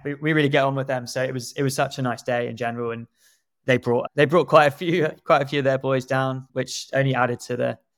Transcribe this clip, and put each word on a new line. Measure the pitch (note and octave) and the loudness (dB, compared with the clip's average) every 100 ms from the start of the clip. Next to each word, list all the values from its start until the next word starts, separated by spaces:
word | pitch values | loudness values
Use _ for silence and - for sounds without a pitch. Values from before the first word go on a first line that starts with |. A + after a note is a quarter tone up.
we, | C#3+ | -6
we | C#3+ D3+ | -6 0
really | D#3 C#3+ | 2 4
get | D3 | 4
on | C#3 | 2
with | C3+ C3 | 0 -4
them. | B2+ A#2 | -6 -6
So | B2+ | -4
it | C3 | -4
was, | C3 A#2+ | -4 -8
it | - | -4
was | C#3 C3 | -2 -2
such | C#3 - | -4 -2
a | |
nice | B2+ A2+ | -4 -4
day | - A#2+ A#2+ | -4 -4 -4
in | A2+ | -4
general, | A#2 A#2+ A#2 | -6 -4 -6
and | A#2 A#2 _ _ _ _ _ - | -8 -12 _ _ _ _ _ 0
they | B2 | 0
brought, | - A#2+ - - | 2 0 0 0
they | |
brought | D3 E3+ C#3 | 4 4 6
quite | D#3+ D3 | 6 6
a | |
few, | - F3 E3+ D#3 - | 2 -2 0 -2 -4
<laughs> | |
quite | - D3+ | 2 2
a | C#3 | 2
few | D3 | 0
of | |
their | C3+ C3 | 0 0
boys | C3+ C3 B2+ | 0 -2 0
down, | C3 C3+ C3 C3 | -2 -2 -4 -8
which | C3 B2 - - | -6 -6 -8 -6
only | C3+ C#3 | -2 0
added | B2 B2 A#2+ | 2 0 -2
to | - B2 | -6 -4
the, | B2 A#2 _ | -4 -4 _